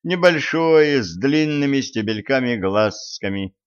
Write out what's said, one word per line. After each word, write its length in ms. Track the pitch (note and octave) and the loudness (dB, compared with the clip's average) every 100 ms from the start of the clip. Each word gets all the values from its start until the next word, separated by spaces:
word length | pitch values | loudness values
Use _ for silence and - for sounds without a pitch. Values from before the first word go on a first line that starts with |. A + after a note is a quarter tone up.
Небольшое, 1000 | E3 F3+ F3+ D#3+ - D#3+ E3 D#3 D3+ C#3 | -4 2 4 2 -2 0 4 4 4 2
с 140 | F#2 E2+ | -2 -2
длинными 640 | C3+ D3+ D3+ D3 C#3+ C#3 | 0 2 0 0 0 -2
стебельками-глазками 1800 | B2+ A2 G#2+ G#2+ G#2 C3+ B2 A#2 F#2+ G2+ G#2+ - - - G2+ G2 G2 _ | -2 -4 -4 -6 -2 -2 0 -2 0 2 0 -2 -16 -10 -6 -6 -8 _